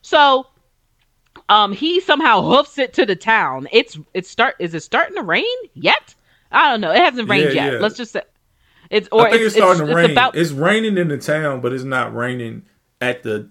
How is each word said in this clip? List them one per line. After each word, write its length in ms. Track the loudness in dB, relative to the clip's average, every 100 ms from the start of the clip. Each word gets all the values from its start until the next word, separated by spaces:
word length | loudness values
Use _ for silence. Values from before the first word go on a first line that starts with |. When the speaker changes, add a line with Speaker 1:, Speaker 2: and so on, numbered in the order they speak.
Speaker 1:
So, 460 | 0 4 4 4 -2 _ _ _ _ _ _ _ _ -20 2
um, 220 | 2 2
he 280 | -2 -2 -2
somehow 400 | 0 0 4 2
hoofs 360 | 4 2 2 -4
it 160 | -4
to 120 | 0 0
the 100 | 0
town. 520 | 2 2 2 -4 0
It's, 260 | 0 0 -10 -12
it's 160 | -12 -10
start-, 260 | -2 -2 -2
is 140 | -8
it 80 | -8
starting 340 | -4 -2 -2 -6
to 60 |
rain 220 | -2 -2 -2 -6 -10 -4
yet? 400 | -2 -2 _ _ _ _ _
I 200 | 2 2
don't 100 | 0
know. 100 | 0
It 60 | 2
hasn't 320 | 2 0 -2
rained 240 | 0 0
Speaker 2:
Yeah, 120 | 0 -2
Speaker 1:
yet. 80 |
Speaker 2:
yeah. 60 | -2
Speaker 1:
Let's 160 | -4 -4
just 140 | -10
say 100 | -10 -12 _ _ _ _ _ _
it's, 180 | -4 0
or 160 | 2 4
Speaker 2:
I 40 |
think 120 | 4
Speaker 1:
it's, 120 | 2 2
Speaker 2:
it's 80 |
starting 200 | 4 4
Speaker 1:
it's, 80 | 2
Speaker 2:
to 0 |
Speaker 1:
it's 40 | 2 2
Speaker 2:
rain. 40 |
Speaker 1:
about 240 | 2 0 0
Speaker 2:
It's 160 | -4
raining 460 | 0 0 0 0 -2
in 100 | -2
the 80 | -4
town, 440 | -4 -4 -4 -4
but 100 | -6
it's 100 | -6
not 320 | -6 -4 -4 -6
raining 480 | -6 -6 -10 -14 -20 _ _ _
at 220 | -6 -6
the 240 | -6 -8 -8